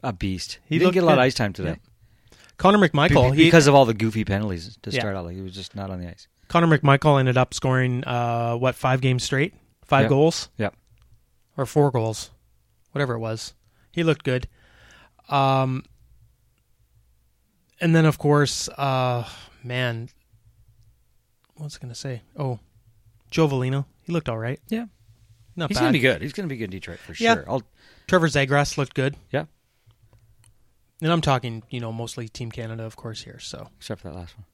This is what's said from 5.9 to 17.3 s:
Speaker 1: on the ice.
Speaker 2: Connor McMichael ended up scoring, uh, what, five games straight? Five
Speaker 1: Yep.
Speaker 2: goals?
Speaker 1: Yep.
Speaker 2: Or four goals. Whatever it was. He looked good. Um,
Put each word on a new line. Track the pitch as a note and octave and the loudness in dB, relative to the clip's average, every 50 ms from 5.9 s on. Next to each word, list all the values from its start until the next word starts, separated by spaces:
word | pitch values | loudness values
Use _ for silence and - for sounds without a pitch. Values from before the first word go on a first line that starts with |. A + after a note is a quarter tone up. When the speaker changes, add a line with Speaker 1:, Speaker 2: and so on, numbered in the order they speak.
Speaker 1:
on | F#2+ F2+ | -8 -10
the | F2+ F2 | -10 -12
ice. | F2 _ - _ _ _ _ _ | -14 _ -20 _ _ _ _ _
Speaker 2:
Connor | - E3+ E3+ E3+ D#3+ C#3 | 2 2 4 4 2 2
McMichael | - D3 C#3 C#3 - D#3 C#3+ C#3 | 4 4 2 4 4 4 4 4
ended | C3 B2+ B2 C3 | 2 2 2 2
up | B2+ - - | 0 0 -2
scoring, | - - C3 B2+ B2+ B2+ B2+ B2 B2 C3+ | -4 -2 0 0 2 0 0 -2 -4 -4
uh, | - B2 A#2+ A#2+ A#2+ A#2 A#2 A#2 A#2 A#2 | -4 -4 -4 -2 -2 -4 -2 -2 -4 -4
what, | A#2+ B2 C3 B2 | 0 0 -2 -2
five | - - C3 C3 C3 | 0 0 0 0 2
games | B2+ C3 B2+ B2 - | 2 2 0 0 0
straight? | - - C3 C#3+ F3+ - - _ _ _ _ _ | -2 -2 -2 -2 -2 -4 -12 _ _ _ _ _
Five | _ - C3+ C3+ | _ 2 4 4
Speaker 1:
Yep. | A2+ | 4
Speaker 2:
goals? | C#3 C3+ D3 D#3+ E3+ - - - _ - | 4 4 4 2 2 0 -10 -12 _ -6
Speaker 1:
Yep. | A2 G2 - _ _ _ _ _ _ _ - _ _ _ _ _ _ _ _ | -6 -6 -6 _ _ _ _ _ _ _ -20 _ _ _ _ _ _ _ _
Speaker 2:
Or | - C3+ | -8 -8
four | A#2+ - D3+ C#3+ C#3+ | -2 2 2 2 2
goals. | B2 B2+ A2 A2+ A2 - - - - _ _ _ _ _ _ _ _ _ _ _ _ | 2 0 -2 -2 -4 -6 -10 -16 -18 _ _ _ _ _ _ _ _ _ _ _ _
Whatever | C#3+ C#3+ B2+ A#2+ | -4 -4 -2 -4
it | A#2 | -6
was. | A2+ A2+ A2+ A2 - - - _ _ _ _ _ _ _ _ | -6 -6 -8 -8 -10 -14 -18 _ _ _ _ _ _ _ _
He | - E3+ | -2 0
looked | E3 D#3 D#3 - | 0 0 0 0
good. | C#3+ B2+ B2+ - - _ _ _ _ _ _ _ - - - - _ _ _ _ _ | -2 -2 -2 -4 -8 _ _ _ _ _ _ _ -20 -20 -20 -20 _ _ _ _ _
Um, | C#3+ C#3+ C#3 C3+ C3+ C3+ C3 C3 C3 C3 - _ - _ _ _ _ _ _ _ _ _ _ _ _ _ _ _ _ _ _ _ _ _ _ _ _ _ _ _ | 0 2 2 4 2 2 2 0 -2 -6 -8 _ -20 _ _ _ _ _ _ _ _ _ _ _ _ _ _ _ _ _ _ _ _ _ _ _ _ _ _ _